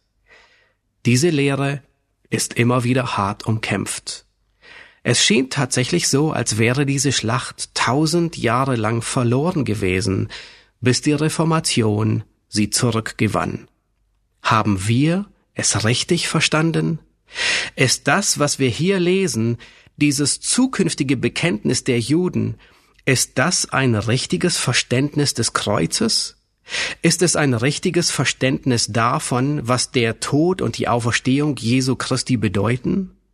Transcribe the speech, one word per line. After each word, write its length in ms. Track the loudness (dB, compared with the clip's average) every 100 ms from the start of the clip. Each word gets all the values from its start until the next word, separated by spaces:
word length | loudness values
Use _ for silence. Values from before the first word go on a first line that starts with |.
| _ _ _ -20 _ _ _ _ _ _
Diese 260 | 0 4 4
Lehre 520 | 2 0 0 -2 -6 -12 _ _ _ _
ist 240 | -4 -2
immer 280 | 0 2 2
wieder 340 | 2 0 0 -2
hart 300 | -2 -4 -4
umkämpft. 800 | -4 -2 -4 -4 -8 -12 -16 -18 _ _ _ -20 -20 -20 _
Es 200 | -2 2
schien 280 | 2 2 0
tatsächlich 580 | -2 -2 -2 0 0 0
so, 240 | 0 0
als 260 | -2 -2 0
wäre 260 | 2 2
diese 280 | 0 0 0
Schlacht 640 | 0 -2 -2 -4 -10 -8
tausend 600 | -4 0 2 2 0 -2 -2
Jahre 380 | 0 0 0
lang 280 | 0 0 -2
verloren 600 | -2 0 2 2 0 -2
gewesen, 640 | -2 -2 0 0 0 -2 -4 -8 -20 -20 _ _
bis 200 | 0 2
die 120 | 2
Reformation 1120 | 0 0 0 0 0 0 0 2 2 0 -2 -4 _ _
sie 220 | -2 0
zurückgewann. 1000 | 0 0 0 -4 -2 0 0 -2 -6 -10 _ _ _ _ _ _ _
Haben 460 | 0 2 2 0 2
wir 380 | 2 2 0 -4 _ _
es 300 | -6 -2 0
richtig 420 | 0 0 0 -2 0
verstanden? 720 | 0 2 2 2 0 0 -4 _ _ _ -6 -4 -2 -2 0
Ist 320 | 2 2 0
das, 300 | 2 2 0
was 200 | 0 2
wir 100 | 0
hier 300 | 2 0 2
lesen, 600 | 2 2 0 0 -2 -2 -8 -20 _ 0
dieses 440 | 2 2 0 -2
zukünftige 760 | -2 0 2 2 0 0 -2 0
Bekenntnis 640 | -2 -2 -2 -2 -2 -2
der 160 | 0 0
Juden, 580 | 0 0 0 -2 -4 -6 -14 _ _ _ 0
ist 320 | 2 0 0
das 320 | 0 0 -2
ein 220 | 0 2
richtiges 640 | 0 0 -2 -2 -2 -2 -2
Verständnis 720 | -2 -2 0 0 0 0 -2
des 220 | -2 -2
Kreuzes? 800 | -2 -2 0 0 0 -2 -2 -4 -10 _ _ -10 -6 -6 -2
Ist 220 | 0 2
es 120 | 2
ein 200 | 2 2
richtiges 560 | 2 0 0 0 0 0
Verständnis 800 | 0 -2 0 0 0 0 0 0
davon, 800 | 0 2 0 0 0 0 -2 0
was 260 | 0 0
der 280 | 0 0 -2
Tod 400 | -2 2 2 0
und 160 | -2 -2
die 120 | -2
Auferstehung 680 | 0 0 -2 0 2 0 -2
Jesu 400 | 0 0 0 -2
Christi 400 | -2 -4 0 0
bedeuten? 760 | 0 0 0 0 -2 -2 -4 -10 _